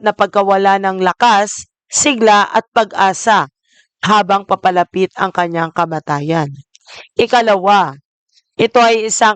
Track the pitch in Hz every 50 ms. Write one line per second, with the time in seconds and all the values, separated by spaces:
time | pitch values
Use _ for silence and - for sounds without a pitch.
0 | 214 214 202 - 208 196 - 202 202 196 196 190 196 196 196 196 196 190 190 190
1 | 185 185 - - 240 240 220 196 208 202 - - - - _ _ _ _ - -
2 | - 302 277 226 220 214 208 202 202 - - 220 - _ - 233 220 196 - -
3 | - 190 185 - - 233 214 190 151 135 _ _ _ _ _ _ _ _ _ _
4 | - 180 214 214 202 180 196 196 202 - 190 185 - 185 185 180 175 - - 185
5 | 185 180 - - 185 190 - - 175 170 170 165 165 160 - 165 170 165 165 156
6 | - - 151 143 147 151 165 165 156 143 139 139 - _ _ _ _ - - -
7 | - _ _ - 240 220 - 247 233 220 208 190 180 196 208 202 180 147 135 143
8 | _ _ _ _ _ _ _ _ _ _ _ - 147 156 - 247 233 226 233 226
9 | 214 220 202 - 233 220 208